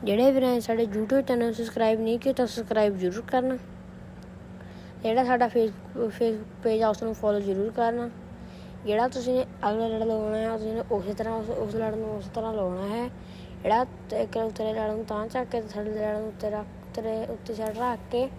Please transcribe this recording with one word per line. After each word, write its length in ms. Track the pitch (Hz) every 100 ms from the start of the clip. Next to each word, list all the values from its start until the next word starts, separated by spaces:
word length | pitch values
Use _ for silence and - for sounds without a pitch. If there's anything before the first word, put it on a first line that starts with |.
ਜਿਹੜੇ 280 | 208 208 262
ਵੀਰਾਂ 200 | 269 254
ਨੇ 80 | 240
ਸਾਡੇ 260 | 220 226 226
YouTube 360 | 208 214 269
ਚੈਨਲ 240 | 269 247 233
ਨੂੰ 80 |
ਸਬਸਕ੍ਰਾਈਬ 460 | 220 226 226 220 220
ਨਹੀਂ 200 | 220 233
ਕੀਤਾ, 260 | 269 262 247
ਸਬਸਕ੍ਰਾਈਬ 520 | - 214 220 208 190
ਜ਼ਰੂਰ 240 | 180 196
ਕਰਨਾ। 360 | 233 254 254 254 - - - - - - - - - - - - - -
ਜਿਹੜਾ 200 | 226 226
ਸਾਡਾ 220 | 247 247 240
Facebook, 600 | 240 220 190 - - 233
Facebook 400 | - 233 214 220 -
ਪੇਜ 200 | 233 220
ਆ 60 | 220
ਉਸ 140 | 214
ਨੂੰ 100 | 226
ਫਾਲੋ 260 | 220 214 208
ਜ਼ਰੂਰ 320 | 196 190 208
ਕਰਨਾ। 380 | 220 233 240 240 - - - - - - - 208
ਜਿਹੜਾ 220 | 214 247
ਤੁਸੀਂ 260 | 254 247
ਨੇ 120 | 254 202 185 -
ਅਗਲਾ 180 | 220 226
ਲੜ 160 | 220
ਲਗਾਉਣਾ 340 | 226 220 214 214
ਹੈ, 200 | 220 226
ਤੁਸੀਂ 160 | 220
ਨੇ 100 | 226 -
ਉਸੇ 220 | 208 185
ਤਰ੍ਹਾਂ 200 | 208 220
ਉਸ, 160 | 226 220
ਉਸ 260 | - 220 220
ਲੜ 200 | 220 214
ਨੂੰ 220 | 220 214
ਉਸ 100 | 196
ਤਰ੍ਹਾਂ 260 | 226 220
ਲਗਾਉਣਾ 340 | 214 185 180 202
ਹੈ। 220 | 226 247 - - - - -
ਜਿਹੜਾ 200 | - 220
ਤ-, 300 | 254 - -
ਇੱਕ 240 | 214 220 220
ਉੱਤਲੇ 360 | 226 208 220
ਲੜ 180 | 220 214
ਨੂੰ 140 | 214 220
ਤਾਂ 220 | 214 214
ਚੱਕ 220 | 262 247
ਕੇ 120 | 240
ਥੱਲੇ 300 | 214 202 208
ਲੜ 260 | 214 214 214
ਨੂੰ 100 | 220
ਉੱਤੇ 220 | 208 214
ਰੱਖ, 180 | 208 208
ਉੱਤਲੇ, 580 | - - - 220 220 226
ਉੱਤੇ 280 | 233 -
ਸਾਈਡ 240 | 214 220 214
ਰੱਖ 220 | 247 226 -
ਕੇ 180 | 240 269